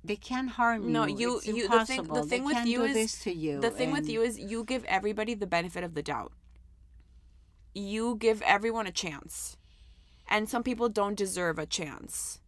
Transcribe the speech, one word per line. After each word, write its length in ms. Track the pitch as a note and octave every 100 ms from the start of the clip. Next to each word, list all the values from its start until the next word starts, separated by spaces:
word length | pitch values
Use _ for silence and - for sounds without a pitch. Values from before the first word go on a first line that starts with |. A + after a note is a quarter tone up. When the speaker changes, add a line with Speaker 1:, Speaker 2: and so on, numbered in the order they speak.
Speaker 1:
they 120 | - G#3
can't 340 | - B3+ C4
harm 380 | A#3 A#3 A3+ A3
Speaker 2:
No, 180 | - G3+
Speaker 1:
you. 120 | G3+
Speaker 2:
you, 180 | A#3+ A#3+
Speaker 1:
It's 100 | -
Speaker 2:
you, 200 | A3 G3+
the 160 | A3+ A3
thing, 160 | C4
Speaker 1:
impossible. 120 | D#3+ D#3
Speaker 2:
the 60 |
thing 180 | - B3
Speaker 1:
They 60 | C#4
Speaker 2:
with 80 | A#3+
Speaker 1:
can't 120 | A#3
Speaker 2:
you 100 | A#3+
Speaker 1:
do 40 |
Speaker 2:
is, 100 | A#3
Speaker 1:
this 280 | A3 A3 -
to 80 | G#3
you, 280 | F3 D#3 C#3+
Speaker 2:
the 100 | A#3
thing 220 | A3+ B3+
with 80 | D4
Speaker 1:
and 60 | D4+
Speaker 2:
you 120 | A3+
is 160 | A#3+ G#3+
you 260 | G3 A3+
give 200 | A3 C4
everybody 500 | - F#3+ G#3 G#3+ G#3+
the 120 | A3 G3
benefit 380 | E3+ F3 F3
of 100 | F3
the 80 | D#3
doubt. 300 | D3 B2+ - - - - - - - - - - - - - - -
You 420 | G3 G3 A3 A#3 A3
give 260 | A3 G#3+
everyone 440 | - G3+ A3+ A3+ G3
a 60 |
chance. 640 | - F3 D3 - - - - - - - - - - -
And 200 | G#3+ G#3+
some 140 | A#3+
people 260 | B3 A3+ A#3
don't 260 | G#3+ G3+
deserve 440 | G#3 F#3+ F#3 F3 D#3+
a 80 | D#3
chance. 720 | - D3+ - - - - -